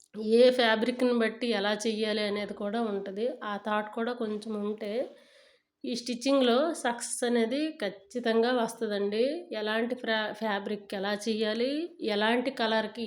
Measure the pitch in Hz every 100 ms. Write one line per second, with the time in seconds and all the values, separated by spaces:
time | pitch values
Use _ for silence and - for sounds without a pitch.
0 | _ 208 220 233 247 254 233 220 247 247
1 | 254 240 220 214 240 208 202 214 233 214
2 | 214 214 208 202 202 202 208 233 226 196
3 | 196 190 247 - 208 202 214 214 214 240
4 | 226 247 220 208 220 208 208 214 208 226
5 | 349 - - - _ _ _ _ 254 240
6 | - 233 269 277 247 240 330 311 247 233
7 | - - 240 240 220 277 311 302 202 -
8 | - 240 233 226 240 254 226 - 220 202
9 | 202 214 262 339 - 214 214 220 240 254
10 | 226 220 214 208 220 202 202 208 - 202
11 | 196 208 226 214 214 220 262 294 339 -
12 | 214 208 214 247 269 269 220 220 214 233